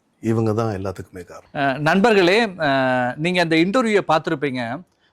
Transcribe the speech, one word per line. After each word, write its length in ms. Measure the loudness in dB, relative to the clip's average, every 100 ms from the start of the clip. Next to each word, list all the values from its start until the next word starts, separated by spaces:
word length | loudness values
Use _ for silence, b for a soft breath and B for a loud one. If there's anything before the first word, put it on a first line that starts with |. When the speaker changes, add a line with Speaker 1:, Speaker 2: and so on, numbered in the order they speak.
| _ _
Speaker 1:
இவங்க 320 | -2 0 0
தான் 220 | 0 -2 -4
எல்லாத்துக்குமே 480 | -6 -8 -12 -18
காரணம். 280 | -18 -20 -12
Speaker 2:
அஹ், 260 | -4 -2 0
நண்பர்களே, 640 | 0 2 4 4 4 4 0
அஹ், 720 | -2 0 0 0 0 -2 -2
நீங்க 260 | -2 0
அந்த 140 | 2 2
இன்டர்வியூவை 460 | 2 2 2 0 2
பார்த்திருப்பீங்க. 760 | 0 0 -4 -4 -4 -6 -8 -14 _ _